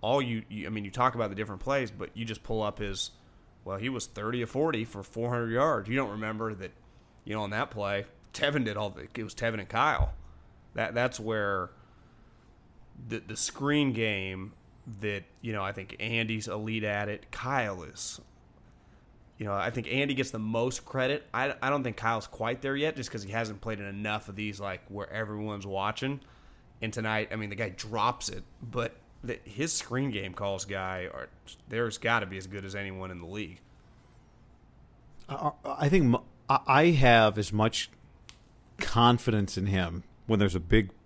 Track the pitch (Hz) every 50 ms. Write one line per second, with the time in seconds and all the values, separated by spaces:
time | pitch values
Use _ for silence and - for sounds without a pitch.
0 | - 107 127 139 135 120 117 113 110 - - 107 85 80 110 107 101 98 92 123
1 | 123 131 123 120 113 104 98 95 107 92 101 92 - 135 139 139 131 110 101 98
2 | 101 - - 98 117 113 110 104 - - 113 110 107 104 104 - 107 101 98 95
3 | - - - - - - - - - - - - - 98 95 98 104 127 135 123
4 | - - - - 104 110 120 123 120 113 - 127 151 165 151 110 113 113 - 101
5 | 98 - - 117 117 120 123 120 117 117 113 120 139 160 151 110 98 101 117 135
6 | 135 110 101 110 107 107 110 107 113 110 107 92 95 90 - - - - - -
7 | - _ - - - - 104 110 104 98 101 107 135 - - 107 101 101 101 98
8 | 98 - - - - - - - - 143 147 151 127 107 104 101 107 101 95 76
9 | 69 - - - 110 104 - - 120 117 110 107 98 90 - 113 131 156 139 -
10 | - - - - - - - - - - - - - - - - 110 90 113 117
11 | 123 127 123 - 110 110 113 107 104 101 101 95 92 87 - - - - - -
12 | - - - - - - - - - - - - - - - - - - - -
13 | 123 117 110 113 - - 107 - - - - - 139 139 147 151 147 135 123 110
14 | 113 110 104 98 95 95 95 95 95 92 - - - - - - - - 113 101
15 | 104 104 104 101 92 - - - - 117 110 104 98 95 101 101 95 95 - -
16 | - 110 117 113 117 107 113 110 107 117 92 107 107 110 110 113 107 104 104 101
17 | 104 104 104 - - - - - - 123 139 135 120 107 98 90 82 67 - -
18 | - - - - - - - - - - - - - - - - - - - -
19 | - - - - - - _ - 110 101 101 98 92 107 120 127 117 - 117 131
20 | 139 143 139 127 131 131 - 113 110 110 113 117 120 127 123 - - - - 135
21 | 127 131 143 147 - - - 117 131 143 135 - - 131 143 147 131 123 107 -
22 | - 113 117 113 104 - - - 110 113 123 127 - 135 135 139 147 156 156 139
23 | 123 - - 117 98 95 101 113 117 107 107 98 - 113 110 98 101 98 98 101
24 | 104 107 107 110 - - 101 95 107 107 101 95 101 98 92 90 - - 98 101
25 | 101 - - 107 113 104 107 104 107 107 107 101 95 98 95 95 95 104 110 -
26 | - 131 139 139 - - - - - - - - - - - - - 113 110 120
27 | 110 110 110 107 107 - - 110 107 104 101 95 113 104 92 - - 110 104 113
28 | 104 117 123 - - - - 117 - - - - - 120 110 123 117 120 - -
29 | - - - - - 113 123 - - - 104 110 143 165 - - - - 120 123
30 | 139 139 113 104 98 95 90 - 101 101 98 95 95 - 98 95 95 92 95 92
31 | 90 90 - - 62 - - - - - - - - - - 113 120 117 104 -
32 | - 117 117 117 104 92 92 95 92 92 98 101 95 95 95 101 98 98 95 95
33 | 92 92 90 87 85 82 95 104 107 80 90 90 - - - - - - - -
34 | - - - - - - - - - - - - - - - - - - - -
35 | - - - - - - 139 139 - 151 - - - - 139 - 147 143 143 196
36 | 151 123 117 - - - - - - - 139 135 - - 135 139 156 175 170 143
37 | 131 123 117 117 110 107 101 107 104 - 107 104 107 113 - - - - - -
38 | - - - - - - - - - - - - - - - - - - - 117
39 | 117 120 123 120 - - 110 107 101 95 - - 92 101 98 95 90 85 82 90
40 | - - - - - - 110 101 104 98 85 92 85 87 104 110 107 95 - -
41 | -